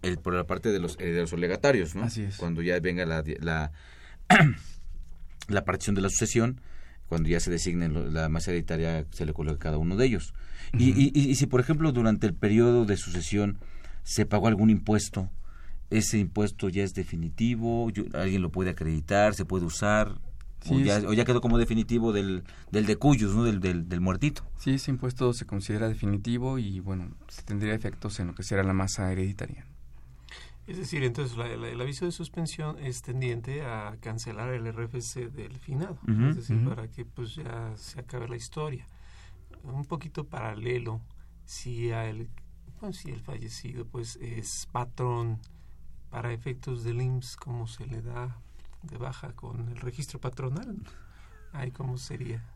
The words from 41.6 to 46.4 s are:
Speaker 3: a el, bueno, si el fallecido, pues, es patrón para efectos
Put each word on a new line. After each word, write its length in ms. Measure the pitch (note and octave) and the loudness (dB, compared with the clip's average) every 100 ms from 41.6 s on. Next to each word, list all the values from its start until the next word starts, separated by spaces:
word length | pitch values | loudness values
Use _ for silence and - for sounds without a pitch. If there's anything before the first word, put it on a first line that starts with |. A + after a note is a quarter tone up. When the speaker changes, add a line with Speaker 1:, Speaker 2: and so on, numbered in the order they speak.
| B2+ A#2+ A#2 | -8 -4 -2
Speaker 3:
a 180 | A2+ A2 | -2 -4
el, 180 | A2 - - - - - - | -6 -8 -10 -14 -18 -18 -12
bueno, 140 | G#3 | -10
si 180 | F3+ - | -10 -10
el 100 | A#2 | -10
fallecido, 640 | B2 C#3+ A2 - - A#2+ A2+ | -8 -8 -8 -10 -10 -10 -8
pues, 320 | A#2+ A#2 - | -8 -8 -10
es 480 | A#2 A2+ G#2+ - - | -8 -8 -8 -8 -6
patrón 680 | A#2+ A#2+ - B2 A#2+ A#2 A2 - - - - - - - | -6 -6 -4 -2 -2 -2 -4 -8 -18 -18 -16 -14 -14 -12
para 240 | A#2+ A#2 | -8 -6
efectos 500 | A#2 | -6